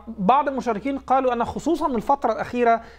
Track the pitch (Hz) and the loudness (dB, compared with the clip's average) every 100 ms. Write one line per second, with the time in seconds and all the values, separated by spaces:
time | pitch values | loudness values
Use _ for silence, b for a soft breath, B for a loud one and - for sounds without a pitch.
0 | - 226 190 269 285 269 233 208 277 277 | -8 0 4 4 2 -2 -2 -2 -4 -6
1 | - 262 254 240 233 208 - 330 320 240 | 0 2 2 0 -2 -4 -2 0 0 -2
2 | - 277 - 220 - 247 240 226 B | 0 0 0 -2 -4 0 2 0 B